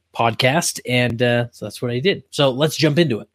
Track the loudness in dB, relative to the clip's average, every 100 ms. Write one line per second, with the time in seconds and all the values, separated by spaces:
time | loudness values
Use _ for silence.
0 | _ -2 0 2 0 2 -2 -6 -2 0
1 | 0 0 2 2 -2 -8 -14 -8 -6 -2
2 | -2 -2 -6 0 0 2 0 2 0 2
3 | 2 0 -6